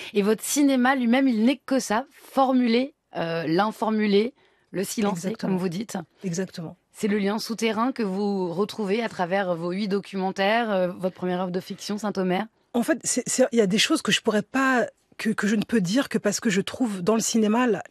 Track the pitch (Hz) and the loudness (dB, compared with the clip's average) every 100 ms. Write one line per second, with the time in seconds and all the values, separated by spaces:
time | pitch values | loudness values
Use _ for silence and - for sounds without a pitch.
0 | - 208 202 220 - 285 285 262 247 277 | -4 0 2 0 0 2 4 4 4 2
1 | 233 254 269 220 233 294 - 262 - 214 | 4 4 4 4 2 2 0 -2 0 -2
2 | 269 - - 262 262 254 240 233 277 - | -4 -12 -4 2 4 4 4 2 0 -8
3 | _ 175 165 165 160 170 214 - 220 214 | _ -6 -4 -2 0 0 0 -2 -2 0
4 | 208 202 233 - _ _ _ 170 196 - | 4 4 2 -4 _ _ _ -6 -4 -2
5 | 208 175 185 226 185 185 185 170 - 196 | -2 -2 -6 -4 -2 -2 -2 -4 -6 -8
6 | 160 _ 190 170 185 - 160 175 _ - | -10 _ -6 -4 -6 -8 -14 -14 _ -4
7 | 214 208 196 214 - 226 226 214 247 262 | -2 0 0 -2 -6 -2 -2 0 -2 -2
8 | 202 190 208 196 180 165 208 - 196 220 | -2 -2 -2 -2 -2 -2 -4 -2 -2 -2
9 | 226 - 175 196 185 165 175 185 214 196 | -2 -4 -2 0 0 -2 -4 -4 -2 -2
10 | - 196 190 185 196 226 226 190 180 196 | -2 -4 -4 0 2 2 0 0 0 -2
11 | 180 - 180 180 185 180 - 196 - 208 | -6 -4 -4 -2 -2 -4 -6 -10 -8 -4
12 | 214 196 185 180 220 _ _ 240 226 277 | -4 -2 0 0 -2 _ _ -2 0 -2
13 | - 247 - - 254 233 196 214 - 320 | -2 -2 0 2 2 4 4 2 2 0
14 | - - 226 208 - 262 269 247 214 - | 0 0 0 0 0 0 2 2 0 -6
15 | _ - 226 202 202 220 - 226 175 240 | _ -6 -4 0 0 0 0 0 2 0
16 | 262 214 208 - 233 190 185 - 247 190 | 0 -2 -2 -2 0 0 -2 -2 -2 -2
17 | 175 226 - 226 208 226 247 190 - | 0 0 2 2 2 2 2 0 -4